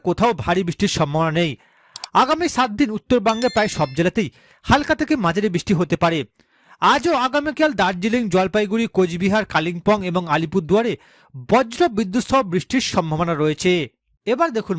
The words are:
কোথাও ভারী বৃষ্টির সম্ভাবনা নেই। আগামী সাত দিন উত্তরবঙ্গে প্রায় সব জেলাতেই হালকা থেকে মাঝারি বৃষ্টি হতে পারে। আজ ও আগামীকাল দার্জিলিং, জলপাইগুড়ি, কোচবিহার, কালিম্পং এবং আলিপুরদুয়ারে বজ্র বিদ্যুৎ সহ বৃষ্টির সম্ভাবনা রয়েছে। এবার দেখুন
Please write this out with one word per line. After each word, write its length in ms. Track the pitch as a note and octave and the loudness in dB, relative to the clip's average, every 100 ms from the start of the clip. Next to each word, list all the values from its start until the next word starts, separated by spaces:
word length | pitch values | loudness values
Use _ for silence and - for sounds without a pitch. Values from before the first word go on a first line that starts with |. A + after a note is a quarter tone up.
| - | 0
কোথাও 260 | D#3 A#3 | 0 0
ভারী 280 | E3+ D#3+ F3 | 0 0 0
বৃষ্টির 320 | F3 - F3 - | -2 -2 -2 0
সম্ভাবনা 340 | D3+ D#3 D#3+ | 0 0 0
নেই। 200 | D#3 E3+ B2 _ _ _ - - - | 0 -2 -4 _ _ _ -18 -2 2
আগামী 240 | C4 D#4 E4+ | 2 2 0
সাত 220 | - B3+ G#3 | 0 0 0
দিন 80 | C4 | -2
উত্তরবঙ্গে 580 | G#3+ - B3 G#3 A3 B3+ | -2 0 0 2 0 0
প্রায় 160 | A3 G#3 - | 0 0 -2
সব 120 | C#3+ | -4
জেলাতেই 340 | C3 F3 A3+ E3+ - _ _ | -2 -2 -2 -4 -8 _ _
হালকা 300 | - C4+ C#4+ | 2 2 2
থেকে 200 | D#4 D#4 D4+ | -2 0 0
মাঝারি 320 | F3 E3 G#3 | 0 0 0
বৃষ্টি 220 | E3+ - | -2 0
হতে 220 | F3 F3 E3+ | 0 0 0
পারে। 220 | E3+ E3 A#2+ _ _ _ _ - | 2 0 -4 _ _ _ _ 0
আজ 200 | F3+ C#4 D#4+ | 2 2 2
ও 40 | C#4 B3+ | 0 0
আগামীকাল 440 | C#4+ D4 C4+ D#4 | -2 -2 0 0
দার্জিলিং, 500 | G#3 F#3 F3+ G#3+ A#3+ A3 | 2 0 0 -2 -2 0
জলপাইগুড়ি, 560 | F#3 F#3 G#3+ G#3 A3+ A#3 - | 0 2 0 0 -2 0 0
কোচবিহার, 480 | F3+ F3 F#3+ G#3+ F#3+ | 0 0 0 0 0
কালিম্পং 520 | D#3+ D#3+ F3 F3+ G#3+ | -2 -2 -2 0 0
এবং 180 | F3+ F3 E3 | 0 -4 0
আলিপুরদুয়ারে 640 | D3+ D#3+ F#3 D#3 G3+ A#3 D#3 _ _ _ C3+ B2 | 0 0 -2 0 0 0 -4 _ _ _ -16 0
বজ্র 320 | A#3 A#3 - F4 | 2 2 0 0
বিদ্যুৎ 360 | G#3 G3+ A#3 - | 0 -2 -2 0
সহ 140 | C4 | 0
বৃষ্টির 420 | G3+ F3 - C4 - | 0 -2 -2 -2 0
সম্ভাবনা 420 | - E3 D#3 E3+ | -2 -2 -2 -2
রয়েছে। 380 | D#3 D3+ D3+ F3+ F3+ C3+ _ _ _ - | 0 0 0 0 0 -2 _ _ _ -4
এবার 220 | B3+ E4 | 0 0
দেখুন 240 | A3+ G3 | -2 -4